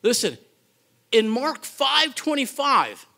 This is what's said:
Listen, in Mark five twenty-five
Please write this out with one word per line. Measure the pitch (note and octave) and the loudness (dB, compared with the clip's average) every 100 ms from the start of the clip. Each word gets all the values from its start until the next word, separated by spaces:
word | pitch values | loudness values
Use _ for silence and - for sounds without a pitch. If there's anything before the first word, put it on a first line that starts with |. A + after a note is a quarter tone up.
Listen, | A3 A#3+ G3 A#2+ _ _ _ _ _ _ _ | 0 0 -2 -6 _ _ _ _ _ _ _
in | A3+ G#3+ | 2 2
Mark | A3+ D4 D4 | 0 -2 -4
five | - - C#4 D4 D#4 | -12 -2 0 2 0
twenty-five | - D#4 D4 B3+ - C#4+ A#3 B2 - - | -2 -2 -2 -2 -2 2 2 0 -6 -20